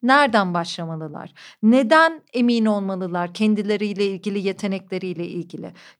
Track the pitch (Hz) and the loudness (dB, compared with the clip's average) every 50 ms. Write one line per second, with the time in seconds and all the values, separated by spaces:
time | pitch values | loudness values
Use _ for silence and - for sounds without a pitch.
0 | - 240 262 285 285 269 214 214 196 180 175 175 170 170 - - 170 165 165 156 | 2 4 4 6 4 4 4 2 2 2 0 -2 -4 -4 -8 -10 -10 -8 -8 -10
1 | 160 151 147 156 - - - - - - - _ - 214 240 262 285 - 320 311 | -10 -12 -12 -14 -16 -18 -20 -20 -20 -20 -8 _ 4 4 4 4 4 4 6 6
2 | 330 330 330 311 - _ - 254 240 240 240 233 220 220 208 202 196 190 190 180 | 6 4 2 -2 -10 _ -2 0 2 2 2 2 2 2 0 0 -2 -4 -4 -4
3 | 190 180 175 175 175 180 175 - 214 214 214 208 202 202 214 202 208 208 202 185 | -4 -4 -4 -4 -4 -4 -4 0 0 2 2 2 0 -2 -2 -2 -2 -4 -2 -2
4 | 202 202 196 180 175 208 196 202 185 196 190 - - 202 190 190 185 _ 190 185 | -2 -2 -2 -4 -6 -6 -4 -4 -4 -4 -4 -4 -4 -4 -4 -6 -6 _ -8 -6
5 | 185 180 175 165 170 180 - 175 170 175 - - 175 180 175 - - - _ _ | -6 -6 -6 -6 -8 -8 -8 -10 -10 -10 -12 -14 -14 -14 -16 -20 -20 -20 _ _